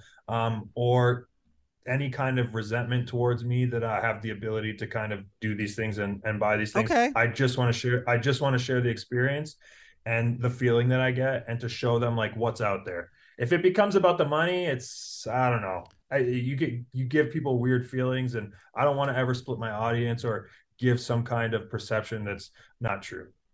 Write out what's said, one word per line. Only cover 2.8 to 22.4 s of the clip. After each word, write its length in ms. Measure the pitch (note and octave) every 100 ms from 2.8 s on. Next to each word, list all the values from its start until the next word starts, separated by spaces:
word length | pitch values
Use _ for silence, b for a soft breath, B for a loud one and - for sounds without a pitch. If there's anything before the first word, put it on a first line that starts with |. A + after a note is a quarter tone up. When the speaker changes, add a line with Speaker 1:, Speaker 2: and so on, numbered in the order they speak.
| A#2 B2+ A#2+
Speaker 1:
towards 360 | A#2+ A#2+ A#2
me 200 | A#2+ B2 B2+
that 160 | A#2
I 180 | A2+ G#2
have 220 | A2+ G#2
the 80 | A2
ability 440 | G2 A2 A2 G#2+
to 120 | G2+ G#2+
kind 260 | A2+ G#2+
of 120 | G2 G2 -
do 160 | G#2+ G#2
these 180 | G2
things 240 | A2+ A2 G#2
and, 220 | G2+ F#2+
and 140 | G#2+ G#2
buy 180 | G#2 G#2
these 160 | G#2+
things. 160 | - -
Speaker 2:
Okay. 200 | - D4 A#2
Speaker 1:
I 100 | A#2
just 320 | A2 C3 B2+
wanna 140 | B2
share, 360 | A#2 B2 B2 B2
I 80 | A#2
just 220 | B2 B2
wanna 180 | C#3 B2
share 200 | B2 B2+
the 80 | A#2+
experience 680 | A2 - B2 C3 C#3+ D3+ - b b b b
and 360 | A#2 A#2 A#2 A#2+
the 100 | A#2+
feeling 380 | B2 B2 A#2 B2
that 100 | B2+
I 100 | B2+
get 340 | B2+ C3 C3 -
and 100 | A#2
to 80 | A#2
show 300 | - A#2+ A#2
them, 180 | A#2+ A#2
like, 200 | G#2+ A2
what's 240 | A#2 A2+
out 240 | G#2+ F#2+
there. 260 | F#2 F2 - b b b
If 140 | A#2+
it 80 | F3
becomes 340 | F#3 F#3+ G3+ F#3+
about 200 | F3 E3+
the 60 |
money, 420 | D3 D3+ E3+ F3+ F3
it's, 600 | B2 B2 - - - A2
I 240 | B2+ B2+
don't 120 | A#2
know. 220 | F#2+ F#2 - _ -
I, 60 | C#3
you 360 | B2 B2 B2+
get, 200 | C#3 D3 A#2+ -
you 140 | C3 B2
give 260 | D3+ D3+
people 260 | D#3+ C#3 B2
weird 300 | B2 B2+ B2+
feelings, 460 | B2+ B2+ B2+ B2+ A#2
and 160 | G2+ b b -
I 80 |
don't 120 | C#3+ C#3
wanna 180 | C#3
ever 200 | B2+ B2+
split 240 | B2 - A2
my 140 | A2+
audience 520 | G#2+ A2+ A#2 A#2+ A#2
or 240 | A#2+ G#2 - b b -
give 220 | B2 A#2+
some 240 | - A#2
kind 300 | A#2 A#2 A2+
of 140 | A2 -
perception 540 | A2 - A2 - A2
that's 260 | G2+ F#2+